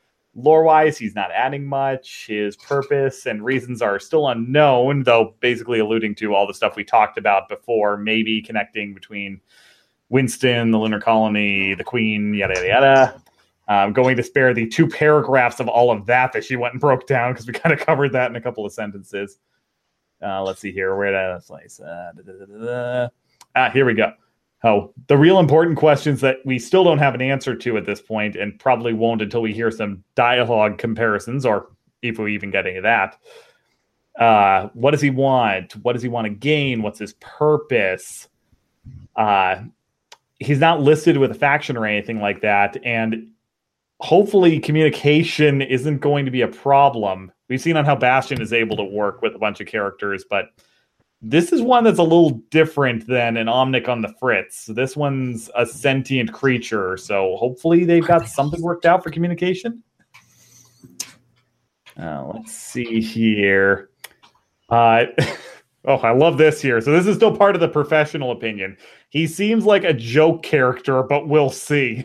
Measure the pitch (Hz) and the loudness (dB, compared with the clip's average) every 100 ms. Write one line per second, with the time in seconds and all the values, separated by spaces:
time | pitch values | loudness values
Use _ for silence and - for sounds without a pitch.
0 | _ _ _ - 131 156 160 156 156 151 | _ _ _ -2 4 4 6 4 4 0
1 | 113 98 95 87 127 139 139 135 135 131 | -8 -6 -6 -2 -4 -4 -6 -4 -4 -4
2 | - - - 104 104 101 - 143 135 139 | -10 -20 -10 -6 -6 -8 -4 -4 0 0
3 | 135 131 131 107 110 131 120 120 113 98 | 0 -4 -8 -6 -4 -4 -6 -4 -2 -2
4 | - 160 147 117 120 139 151 127 127 143 | -2 -2 0 -4 -2 4 4 4 2 0
5 | 127 117 107 - 123 117 113 117 107 113 | 4 4 2 0 -2 -2 -2 -2 0 0
6 | 107 104 107 101 101 98 107 104 98 117 | -2 -6 -2 0 0 -2 -4 -4 -2 2
7 | 107 - 104 98 98 101 - 110 104 104 | 2 0 0 0 -2 -14 -4 -2 0 -2
8 | 104 110 110 110 107 110 101 110 101 98 | -2 -2 -2 -4 -4 -6 -6 -8 -12 -14
9 | - 104 101 95 _ _ _ _ _ _ | -16 -14 -14 -16 _ _ _ _ _ _
10 | _ 123 127 - 131 120 113 110 110 107 | _ -2 -2 0 0 0 2 0 0 -2
11 | 117 110 110 104 104 98 98 95 - 123 | 0 2 2 0 -2 -2 -2 -4 -6 -4
12 | 110 107 104 104 95 92 92 113 135 135 | -2 -2 -4 -2 -2 -2 0 4 6 6
13 | 131 - _ _ _ _ - 101 101 107 | 4 0 _ _ _ _ -2 0 2 2
14 | 127 123 120 - 131 113 113 - 117 - | 0 0 -2 2 2 2 -4 0 0 2
15 | 151 151 135 135 120 - 120 113 123 110 | 4 4 4 2 2 -2 -2 2 2 0
16 | 101 123 127 110 - 127 120 123 147 131 | 0 0 0 -4 -6 -6 -6 -2 0 0
17 | - 131 120 127 117 113 170 143 - 143 | 0 -2 -2 -6 -10 -6 -2 -2 0 0
18 | 139 127 123 117 123 113 104 - 107 101 | 0 0 -4 -4 -10 -8 -10 -10 -12 -12
19 | 95 101 101 - _ _ _ _ _ _ | -12 -10 -10 -14 _ _ _ _ _ _
20 | _ _ 98 95 95 95 104 90 95 95 | _ _ -8 -6 -6 -8 -10 -6 -4 -2
21 | 101 98 95 90 - 76 78 - - 85 | -2 -2 -4 -8 -14 -20 -20 -20 -18 -16
22 | 87 82 92 95 98 104 113 123 120 123 | -16 -18 -20 -20 -20 -14 -10 -8 -6 -6
23 | 123 - _ _ _ - 127 131 131 107 | -6 -8 _ _ _ 0 0 2 2 2
24 | 107 - _ _ _ _ 117 104 101 - | 0 -2 _ _ _ _ 2 2 0 -16
25 | _ 143 156 190 165 151 170 151 156 143 | _ 6 6 6 4 4 2 2 4 4
26 | 151 135 131 131 135 127 117 185 175 151 | 0 0 0 -2 -4 -6 0 4 4 4
27 | 143 123 131 135 - 113 123 110 95 101 | 2 0 -2 -2 -4 -6 -4 -4 -4 -8
28 | _ 110 107 90 101 - - 120 117 110 | _ -6 -6 -6 -8 -4 0 0 0 -2
29 | 113 113 104 120 110 104 117 110 104 98 | -2 -2 -4 -4 -4 -2 -4 -4 -8 -8
30 | _ - 120 123 117 113 107 104 113 110 | _ 0 2 2 2 2 0 -2 -6 -2
31 | 113 104 - 131 127 101 - _ _ _ | -2 -2 -4 -4 -2 -2 -4 _ _ _
32 | 120 110 107 104 98 98 92 92 101 117 | -10 -6 -6 -6 -4 -4 -4 -4 0 0
33 | 95 - _ - _ _ _ _ _ _ | 0 -6 _ -20 _ _ _ _ _ _
34 | _ - 117 110 101 95 101 117 127 147 | _ 0 4 6 4 2 -2 -2 0 0
35 | 143 127 135 131 113 95 92 107 120 123 | 0 0 0 2 0 -2 -8 -8 -6 -4
36 | 123 120 110 104 135 151 139 120 104 - | -6 -6 -6 -6 -2 -2 -2 -4 -6 -8
37 | 101 - - - 151 151 151 123 95 92 | -14 -16 -20 -2 0 0 0 -2 -2 -4
38 | - - - _ _ _ _ _ - 87 | -10 -20 -20 _ _ _ _ _ -20 -20
39 | - - 107 98 92 95 110 _ _ _ | -14 -4 0 2 2 -2 -8 _ _ _
40 | _ - _ _ 120 143 165 170 139 151 | _ -20 _ _ -2 2 2 4 4 4
41 | 170 143 131 110 147 147 - 123 107 104 | 4 2 0 0 0 0 -2 -6 -2 -4
42 | 101 113 104 95 107 101 101 - 120 117 | -4 -4 -4 -2 0 2 0 -2 -6 -4
43 | 113 110 - _ _ _ _ _ _ _ | -2 -4 -10 _ _ _ _ _ _ _
44 | - 170 202 202 175 156 - 151 156 - | 2 2 4 4 4 4 0 2 2 2
45 | 147 151 165 - 151 139 135 127 139 143 | 2 2 2 2 2 2 0 -2 -2 -2
46 | 147 143 135 127 113 - 139 139 139 117 | 0 0 -2 -2 -2 -2 2 4 4 2
47 | 104 92 92 _ _ 127 165 160 147 135 | -4 -6 -10 _ _ -4 0 0 2 2
48 | 123 131 131 127 110 117 110 107 98 101 | 2 2 -2 -8 -2 -2 -2 -4 -6 -4
49 | 104 95 110 95 104 101 101 110 101 - | -6 -4 -6 -4 -6 -6 -8 -6 -6 -6
50 | 101 98 - 101 92 _ _ _ _ _ | -8 -8 -4 -6 -6 _ _ _ _ _
51 | _ _ 110 147 170 311 240 247 226 175 | _ _ 0 0 2 0 2 4 4 4
52 | 165 170 170 117 - 160 156 143 135 117 | 4 4 4 0 -2 0 2 2 -2 -2
53 | 113 123 117 117 113 123 131 131 117 120 | -4 -2 0 -2 0 0 2 0 -2 -4
54 | 110 - 131 104 - - - 110 135 - | -6 -4 -2 0 -2 -14 -12 -6 -4 -2
55 | 143 135 127 117 - - 120 - 139 135 | -4 -2 -6 -8 -8 -4 -4 -2 -2 -2
56 | 131 135 113 - 139 123 117 110 92 92 | -2 -2 -4 -2 0 0 -2 -4 -4 -6
57 | - 101 95 92 123 127 165 170 180 170 | -6 -2 -2 -2 -4 -4 2 2 4 2
58 | 165 170 - - 143 170 170 175 170 180 | 4 0 0 -4 -4 -4 -6 -2 2 2
59 | 170 160 175 170 180 185 233 233 _ _ | 0 -4 -4 -2 -4 -4 -6 -12 _ _
60 | _ _ _ _ _ _ _ _ - _ | _ _ _ _ _ _ _ _ -20 _
61 | - _ _ _ _ _ _ _ _ - | -20 _ _ _ _ _ _ _ _ -16
62 | 85 73 67 113 113 - - 123 117 113 | -12 -12 -12 -16 -16 -20 -14 -12 -6 -4
63 | 110 117 113 104 101 98 98 98 - _ | -4 -2 0 2 2 4 2 0 -4 _
64 | - _ _ _ _ _ _ 117 117 113 | -20 _ _ _ _ _ _ 2 6 4
65 | - - 143 - - - _ _ - 135 | 2 0 -4 -6 -16 -20 _ _ -2 0
66 | 113 120 160 139 156 151 139 117 117 160 | 2 4 4 6 4 4 0 0 2 2
67 | 180 202 220 - 202 180 170 151 143 156 | 2 2 2 4 2 2 0 0 0 0
68 | 147 156 131 117 113 104 95 95 - - | 0 -2 -6 -6 -8 -8 -10 -12 -20 -20
69 | _ 147 160 165 208 226 214 202 180 139 | _ -4 -4 -2 0 2 4 2 2 -2
70 | 117 131 156 - - 151 127 127 - 131 | 0 4 4 2 0 0 2 0 -2 -2
71 | 131 143 151 151 139 - - 147 127 113 | 0 -2 2 2 2 -2 -4 -2 0 -4